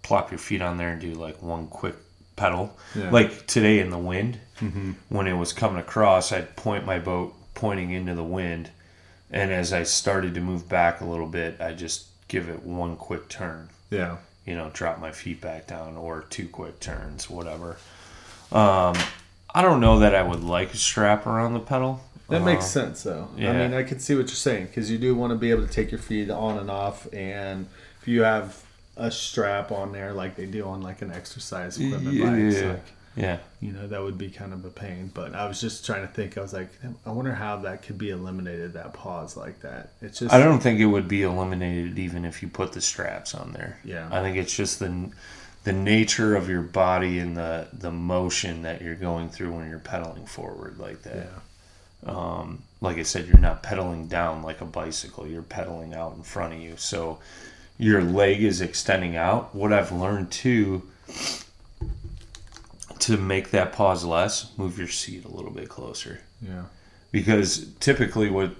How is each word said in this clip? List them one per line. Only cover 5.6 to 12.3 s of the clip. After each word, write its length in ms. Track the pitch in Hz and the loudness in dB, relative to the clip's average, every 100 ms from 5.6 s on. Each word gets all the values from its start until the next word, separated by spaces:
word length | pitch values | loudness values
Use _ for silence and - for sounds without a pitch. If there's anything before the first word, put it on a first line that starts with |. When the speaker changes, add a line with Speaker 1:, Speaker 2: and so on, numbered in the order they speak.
| 110 92 | 0 0
Speaker 1:
across, 540 | - 113 104 92 - | -4 4 8 8 4
I'd 220 | 95 85 | -2 -4
point 300 | - 110 101 | -6 -2 -2
my 140 | 95 90 | -2 -2
boat 360 | 90 90 90 - - | 0 -2 -4 -10 -18
pointing 360 | - 107 98 90 | -4 -2 -2 -4
into 220 | 92 90 | -4 -4
the 80 | 85 | -4
wind, 460 | 82 92 90 85 80 - - - - - _ | -4 -2 -2 -4 -8 -16 -20 -20 -20 -20 _
and 200 | - 98 | -2 0
as 220 | 92 90 | 0 0
I 100 | 92 | 0
started 500 | 85 - - 98 92 | 0 0 2 0 0
to 60 | 87 | -2
move 260 | 90 90 85 | -2 -4 0
back 320 | 90 85 - | 4 4 2
a 40 | 90 | -6
little 200 | 85 80 | -4 -4
bit, 320 | 85 82 80 | -4 -4 -4
I 120 | 82 | -8
just 340 | 80 82 - - _ | -6 -8 -8 -10 _
give 200 | - | -6